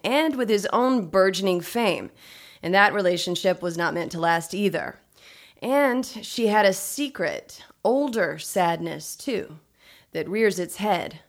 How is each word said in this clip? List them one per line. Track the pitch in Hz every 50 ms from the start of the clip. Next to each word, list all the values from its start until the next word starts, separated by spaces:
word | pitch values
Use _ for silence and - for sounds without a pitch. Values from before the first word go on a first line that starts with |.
| -
and | 196 262 294 320 320 269
with | 254 247 208
his | 214 208 185 -
own | - 226 247 262 262 240 185
burgeoning | 156 190 190 190 190 185 185 196 190 180 175
fame, | 160 - - 240 233 196 160 101 98 - - - - - - - - - - -
and | - 170
that | 185 196 202 202 180
relationship | 208 185 175 180 175 - 185 175 - - 185 175 180
was | 180 175 170
not | 170 170 160
meant | 151 170 165 -
to | 175 165
last | 165 170 165 170 165 - 185
either. | 196 208 190 160 120 71 62 - - _ _ _ _ - - - - - - _ -
And | - 240 269 285 285 262 240 254 247
she | - - 220 - - - 247 226
had | 208 208 214 202
a | 196
secret, | 185 - - - - 269 294 269 - - 170 143 71 - - - - - - - _ _
older | - 214 247 277 294 277 226 226 175 151 151 156
sadness, | - - - 196 175 170 170 160 170 165 151 151 156 - -
too, | - - 285 233 180 - - 151 156 _ _ _ _ _ - - - _ _
that | - 165 151 165
rears | 190 220 220 202 185 180
its | 175 165 -
head | - 202 214 185 175 - - 156 156 -